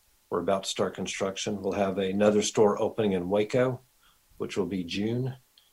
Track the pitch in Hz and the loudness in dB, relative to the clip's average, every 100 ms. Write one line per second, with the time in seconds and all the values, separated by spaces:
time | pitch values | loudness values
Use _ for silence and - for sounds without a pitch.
0 | _ _ - 90 87 98 - - 95 - | _ _ -4 -2 0 0 -2 -2 -2 -4
1 | 92 - 98 - 110 101 95 95 98 92 | -6 -4 -4 -4 -4 -4 -2 0 0 0
2 | 95 98 104 104 101 - 104 98 104 - | 0 2 2 2 2 4 4 4 0 0
3 | 107 95 87 101 104 127 127 127 _ _ | 0 0 2 0 2 2 0 -2 _ _
4 | _ _ _ - 101 107 87 95 85 95 | _ _ _ -10 -6 -2 -2 -2 -4 -2
5 | 107 120 131 131 _ _ _ | -2 -2 -4 -8 _ _ _